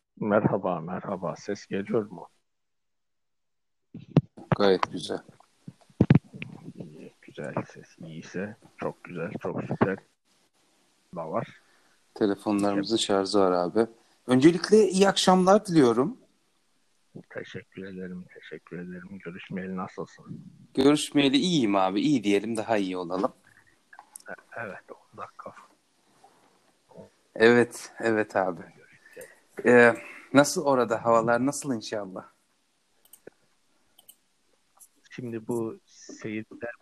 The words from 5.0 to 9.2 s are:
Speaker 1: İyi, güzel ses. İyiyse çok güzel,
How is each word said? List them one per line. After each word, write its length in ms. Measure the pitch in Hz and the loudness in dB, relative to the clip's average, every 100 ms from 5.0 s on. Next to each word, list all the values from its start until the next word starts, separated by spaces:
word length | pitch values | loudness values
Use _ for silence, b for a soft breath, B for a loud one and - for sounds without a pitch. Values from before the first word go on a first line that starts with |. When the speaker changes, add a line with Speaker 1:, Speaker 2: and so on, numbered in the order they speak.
| 101 98 - _ _ _ - - _ _ - - - - - - - | -8 -10 -12 _ _ _ -20 -20 _ _ 4 4 2 -12 -16 -16 -20
Speaker 1:
İyi, 400 | - 170 - - _ | -18 -18 -18 -20 _
güzel 320 | - - 73 - - | -20 -14 -10 -8 -10
ses. 260 | - - _ | -16 -20 _
İyiyse 580 | 82 80 - 87 104 113 - - | -18 -16 -12 -10 -10 -14 -20 -10
çok 280 | 80 - | -10 -10
güzel, 260 | - 87 | -14 -10